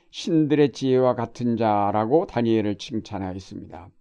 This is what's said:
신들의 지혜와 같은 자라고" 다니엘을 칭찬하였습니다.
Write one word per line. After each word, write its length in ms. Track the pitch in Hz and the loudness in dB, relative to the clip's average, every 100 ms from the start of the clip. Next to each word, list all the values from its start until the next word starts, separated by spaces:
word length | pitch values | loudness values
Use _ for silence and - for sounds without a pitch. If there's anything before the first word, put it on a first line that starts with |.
| _ | _
신들의 600 | - - 165 151 147 147 | -10 0 2 4 4 2
지혜와 420 | - 135 127 127 120 | 2 0 4 2 0
같은 400 | 117 - 120 113 | -4 -4 -2 0
자라고" 720 | 113 104 101 107 110 156 196 | 2 2 2 0 2 0 0
다니엘을 500 | 123 117 113 104 98 | -2 0 2 0 -4
칭찬하였습니다. 1120 | - 110 - 101 95 95 - 95 90 85 95 _ | -8 -10 -8 -8 -8 -10 -12 -16 -16 -18 -20 _